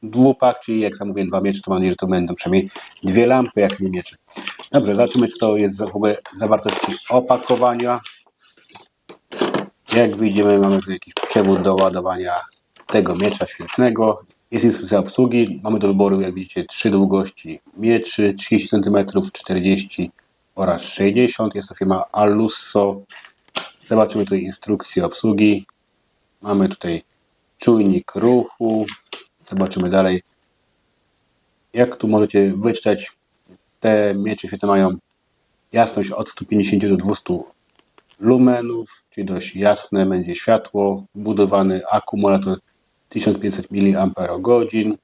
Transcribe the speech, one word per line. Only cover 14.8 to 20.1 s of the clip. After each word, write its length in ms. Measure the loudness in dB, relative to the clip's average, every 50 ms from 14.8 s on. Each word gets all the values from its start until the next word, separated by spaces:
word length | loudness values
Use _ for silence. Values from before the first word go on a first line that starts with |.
| -4 -2 0 0
obsługi. 600 | 0 0 0 0 2 2 4 2 0 0 -2 -8 -4
Mamy 140 | -4 -2 0
do 100 | 2 2
wyboru, 320 | 2 4 2 2 2 0
jak 140 | 0 -4 -6
widzicie, 300 | -8 -12 -10 -8 -8 -8
trzy 260 | -8 -8 -2 0 2
długości 680 | 2 4 2 2 2 0 -2 -2 -8 -16 -16 -16 -16 -16 _ _ _
mieczy: 580 | -4 0 2 2 2 0 -4 -4 0 0 0 0
trzydzieści 340 | -2 -4 0 0 0 0 0
centymetrów, 640 | -2 0 0 2 2 0 0 0 -2 -4 -4 -4 -8
czterdzieści 800 | -12 -8 -4 -4 -2 2 2 0 0 -2 -8 -8 -8 -8 -8